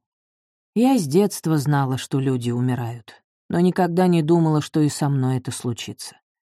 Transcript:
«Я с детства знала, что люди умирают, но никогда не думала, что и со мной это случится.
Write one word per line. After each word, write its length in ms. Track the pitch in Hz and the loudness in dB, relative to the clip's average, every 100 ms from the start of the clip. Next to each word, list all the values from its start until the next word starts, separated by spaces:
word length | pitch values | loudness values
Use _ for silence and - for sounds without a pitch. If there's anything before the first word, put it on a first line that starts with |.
| _ _ _ _ _ _ _ | _ _ _ _ _ _ _
«Я 240 | - 247 262 | 0 2 2
с 80 | 151 | 2
детства 500 | 160 202 - 165 160 | 2 2 0 -2 0
знала, 400 | 131 143 135 131 | 2 0 0 -4
что 220 | - 139 | -4 -2
люди 300 | 135 127 120 | -2 -2 -2
умирают, 720 | 120 127 123 117 117 - - _ _ _ | -2 -2 -2 -6 -10 -16 -20 _ _ _
но 120 | 170 | 2
никогда 480 | 180 170 175 170 185 | 2 2 0 2 2
не 140 | 170 | 2
думала, 380 | 151 175 160 151 | 4 2 4 0
что 200 | - 160 | 0 0
и 80 | 147 | 0
со 200 | - 143 | 0 -2
мной 300 | 143 127 131 | 0 0 -2
это 140 | 127 | -6
случится. 640 | - 127 117 - - - - _ _ _ | -8 -8 -8 -10 -14 -16 -20 _ _ _